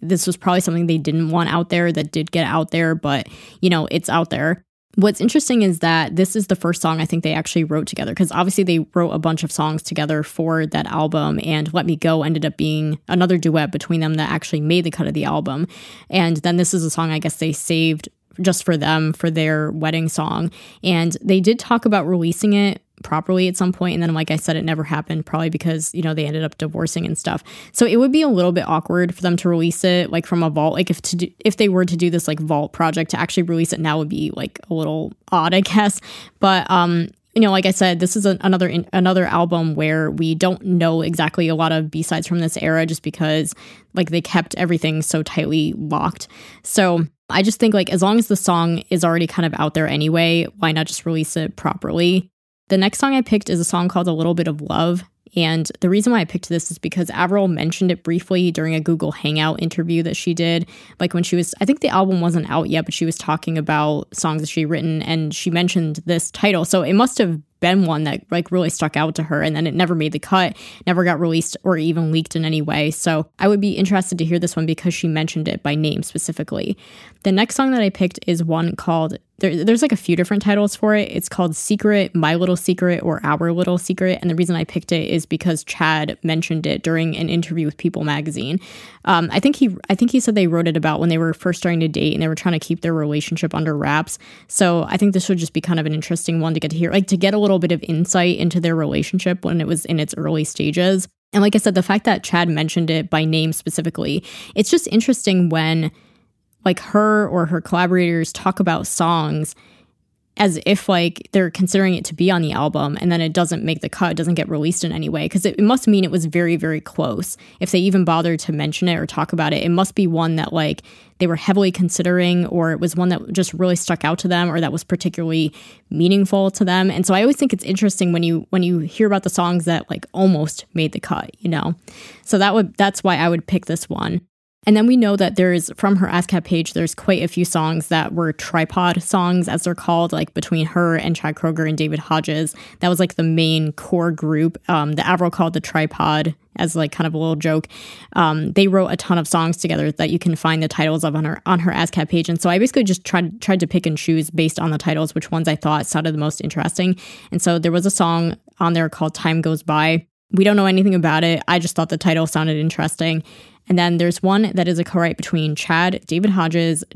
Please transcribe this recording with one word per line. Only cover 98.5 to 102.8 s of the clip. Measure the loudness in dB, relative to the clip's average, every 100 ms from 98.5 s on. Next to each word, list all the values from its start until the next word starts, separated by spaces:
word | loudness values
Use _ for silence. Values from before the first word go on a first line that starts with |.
| 0
their | 0 0
relationship | 0 -2 -2 -2 -2 -2 -2
when | -2
it | 0
was | -2 -2
in | -2
its | -2 -4
early | -2 -2
stages. | -2 -4 -2 0 2 2 -2 _ _
And | 2
like | 4 4
I |
said, | 2 2
the |
fact | 2 0 2
that | 0
Chad | 0 0 2
mentioned | 0 0 0